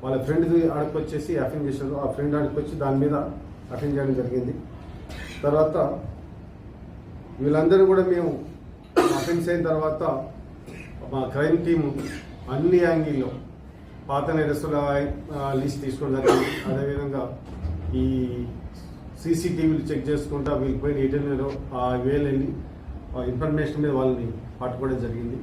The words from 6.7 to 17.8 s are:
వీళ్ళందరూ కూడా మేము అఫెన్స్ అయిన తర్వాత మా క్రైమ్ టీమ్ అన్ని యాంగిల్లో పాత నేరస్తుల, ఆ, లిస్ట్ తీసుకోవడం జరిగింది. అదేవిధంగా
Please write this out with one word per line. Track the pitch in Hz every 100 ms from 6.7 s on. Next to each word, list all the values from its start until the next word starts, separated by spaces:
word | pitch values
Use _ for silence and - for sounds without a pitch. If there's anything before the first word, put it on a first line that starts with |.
| - - - - - - -
వీళ్ళందరూ | 139 156 165 190 190
కూడా | 190 180
మేము | 175 170 131 - - - - - -
అఫెన్స్ | - - 170 170 165
అయిన | 175
తర్వాత | 165 156 156 156 165 - - - - - - - - - -
మా | 131
క్రైమ్ | 127 135 151 170 170
టీమ్ | 165 139 131 - - - - -
అన్ని | 131 170 180
యాంగిల్లో | 170 165 151 139 127 - - - - - - - -
పాత | 139 143
నేరస్తుల, | 160 147 143 156 147 143 143 143 - -
ఆ, | 147 139
లిస్ట్ | 135 135 -
తీసుకోవడం | 135 123 143 135
జరిగింది. | 131 - - - -
అదేవిధంగా | 135 139 143 143 135 123 - - - - -